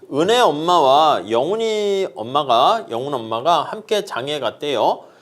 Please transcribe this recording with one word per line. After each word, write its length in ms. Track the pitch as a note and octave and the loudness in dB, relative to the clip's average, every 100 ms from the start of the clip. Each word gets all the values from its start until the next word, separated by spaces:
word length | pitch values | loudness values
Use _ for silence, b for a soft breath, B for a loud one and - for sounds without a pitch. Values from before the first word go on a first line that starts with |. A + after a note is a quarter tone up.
| - | -6
은혜 300 | C#3 F3 A#3+ | -2 2 4
엄마와 880 | A3 D3 E3 F3+ C#3 C#3 D#3 A#2 F#2 | 2 2 2 4 6 6 4 2 0
영훈이 800 | A2+ D3 A3 A3+ G#3+ G#3 G3 F#3+ - | -2 0 -2 -2 -2 -2 -2 -4 -6
엄마가, 720 | A2 C#3 C#3 A#2 D3+ A3+ G3+ | -4 -2 2 4 4 2 -4
영훈 240 | A#2 C3+ | -8 -6
엄마가 480 | C#3 A2 A2+ C#3+ E3 | -6 -6 -4 0 0
함께 420 | C3 A3 - G#3 | -2 -8 -4 -4
장에 380 | G3+ A#2+ C3+ D3 | -4 -8 -8 -6
갔대요. 640 | A#2 - D3 A#2+ C#3 A3 B B | -6 -6 -4 0 0 -2 B B